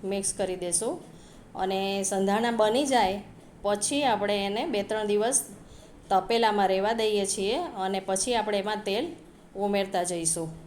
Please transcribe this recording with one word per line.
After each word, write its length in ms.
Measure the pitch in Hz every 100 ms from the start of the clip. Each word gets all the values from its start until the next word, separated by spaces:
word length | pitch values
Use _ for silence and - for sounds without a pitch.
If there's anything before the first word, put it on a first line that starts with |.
મિક્સ 300 | 196 196 190
કરી 220 | - 190 185
દઈશું 440 | 175 175 226 339 - - - - -
અને 480 | - 190 190 196 196
સંધાણા 480 | 190 196 196 202 240
બની 360 | 226 214 233 285
જાય 360 | 254 196 202 - - - -
પછી 400 | 202 208 - 285
આપણે 440 | 277 208 202 208 196
એને 200 | 208 320
બે 160 | 220
ત્રણ 240 | 196 220 214
દિવસ 380 | 208 220 277 - - - - - - -
તપેલામાં 600 | 190 185 233 226 208 190
રહેવા 240 | 190 202
દઈએ 340 | 226 220 208 190
છીએ 300 | - 196 269
અને 440 | 339 202 190 196
પછી 340 | 190 190 -
આપણે 240 | 233 208 202
એમાં 180 | 196 214
તેલ 280 | 202 202 330 - - - - 196
ઉમેરતા 460 | 202 202 196 196
જઈશું. 460 | 175 175 170 - 160 160